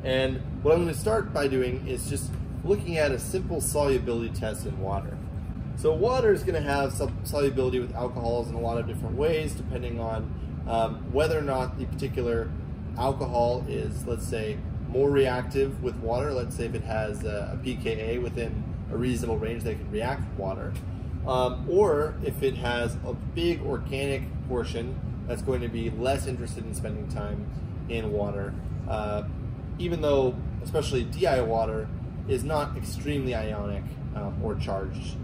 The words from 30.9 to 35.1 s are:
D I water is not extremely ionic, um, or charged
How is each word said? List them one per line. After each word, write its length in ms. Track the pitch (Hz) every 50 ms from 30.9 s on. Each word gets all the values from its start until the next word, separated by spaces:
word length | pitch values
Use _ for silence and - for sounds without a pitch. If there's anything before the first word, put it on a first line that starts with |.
| 139 127 117
D 240 | - - - 180 170
I 140 | 143 131
water 480 | 120 113 113 113 113 110 110 110 110 104 - - - - - - - -
is 160 | 139 127 127
not 320 | 143 160 151 147 143 - -
extremely 580 | - - - - - 143 147 143 131 127 123
ionic, 480 | 113 110 110 107 104 101 101 101 101 98 - - - - - -
um, 220 | 107 101 101 98 -
or 140 | 107 113 101
charged 600 | 98 - 101 98 98 95 92 - 71 - -